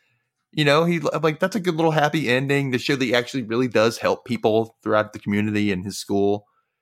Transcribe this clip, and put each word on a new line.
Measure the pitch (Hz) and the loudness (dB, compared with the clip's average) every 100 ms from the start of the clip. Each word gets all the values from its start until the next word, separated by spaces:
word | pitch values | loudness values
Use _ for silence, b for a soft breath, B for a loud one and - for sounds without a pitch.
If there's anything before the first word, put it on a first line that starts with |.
| _ _ _ _ _ | _ _ _ _ _
You | - 147 | -2 2
know, | 147 | 4
he, | 170 170 - | 2 0 -2
I'm | 160 | -2
like, | 160 151 | -2 -2
"That's | 185 214 | -2 -2
a | |
good | 175 160 | -4 0
little | 165 | 0
happy | 156 147 160 117 | 2 0 0 0
ending." | 127 139 143 139 | 0 0 0 0
The | 123 | -2
show | - 139 | -2 -2
that | 127 | 0
he | 120 | 0
actually | 120 135 | 0 -4
really | 107 117 127 | -4 -2 0
does | 107 117 113 | 2 2 2
help | 90 95 - | -2 -2 -4
people | 113 113 110 113 _ | -2 2 2 0 _
throughout | 107 107 104 | -2 0 0
the | - | -6
community | 104 101 107 104 104 | -2 0 0 0 0
and | 92 98 | -2 -6
his | 92 | -10
school. | - 101 101 101 - _ _ _ | -4 0 0 0 -6 _ _ _